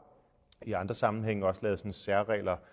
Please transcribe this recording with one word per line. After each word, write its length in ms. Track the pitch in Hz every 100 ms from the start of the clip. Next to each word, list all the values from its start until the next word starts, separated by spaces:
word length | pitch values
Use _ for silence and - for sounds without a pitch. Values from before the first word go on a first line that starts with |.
| - _ _ _ _ - 110
i 60 |
andre 220 | 92 95 -
sammenhænge 500 | 113 110 110 104 95
også 140 | 92
lavet 160 | 107 95
sådan 140 | 104
særregler 640 | - - 98 107 107 92 90 -